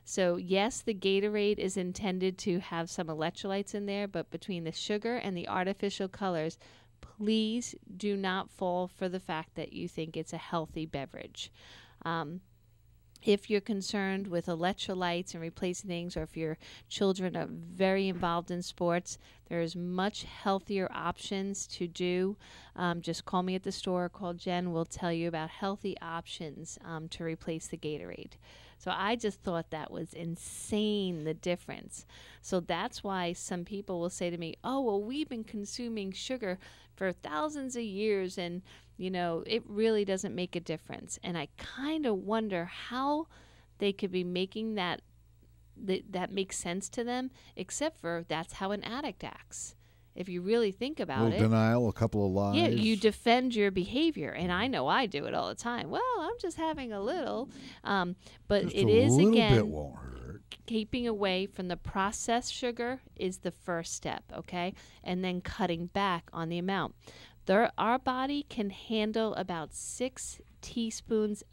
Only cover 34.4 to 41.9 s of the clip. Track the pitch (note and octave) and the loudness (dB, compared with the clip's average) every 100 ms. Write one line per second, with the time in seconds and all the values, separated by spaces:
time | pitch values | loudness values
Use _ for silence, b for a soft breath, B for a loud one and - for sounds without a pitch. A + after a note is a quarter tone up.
34.4 | E3 - A3+ C4+ B3 G3+ G#3 C#4+ D#4 A#3 | -6 -6 -2 0 2 2 0 -4 -4 -4
35.4 | G#3+ G#3+ G#3 - A#3+ A3 F#3+ F#3 - B3+ | -6 -8 -8 -6 -4 -4 -4 -6 -4 -4
36.4 | G3 F#3 B B B - F#3+ F3 - D4+ | -2 -4 B B B -2 -2 -2 -4 -2
37.4 | D4+ C#4+ C4 A#3+ A3+ F#3+ G#3+ G3 F#3 F#3+ | -2 -2 -6 -4 -4 0 2 2 0 -2
38.4 | F3 F3+ - B B - F#3 F#3 F3 E3 | -4 -6 -10 B B -8 -4 0 0 0
39.4 | - A#3 - G#3 A3+ G#3+ G3 F#3+ G3 F3 | 0 -2 0 2 4 4 4 0 0 -2
40.4 | F3+ F3 E3+ D#3 - - - - - E3+ | -2 -4 -4 -6 -6 -12 -10 -10 -6 -4
41.4 | C#3+ - - - C#4+ | -6 -10 -12 -6 -2